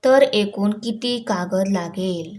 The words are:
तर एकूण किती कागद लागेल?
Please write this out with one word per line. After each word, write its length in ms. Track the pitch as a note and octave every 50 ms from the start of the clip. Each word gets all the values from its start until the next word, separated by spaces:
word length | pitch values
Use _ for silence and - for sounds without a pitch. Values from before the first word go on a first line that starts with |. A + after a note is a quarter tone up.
| -
तर 180 | C4 C4 C#4 C#4+
एकूण 480 | C4+ - G#3 G3+ G3+ - G3 G3+ G#3 G#3+ A3 A3+
किती 340 | A#3 A3+ A3 - B3 B3 A#3 A#3
कागद 440 | - G3+ F3+ F3+ F3 F#3+ F#3 F#3+ G3
लागेल? 640 | G3 F#3 E3+ E3+ - F#3 F#3 F#3 F3+ E3+ D#3+ E3 G3+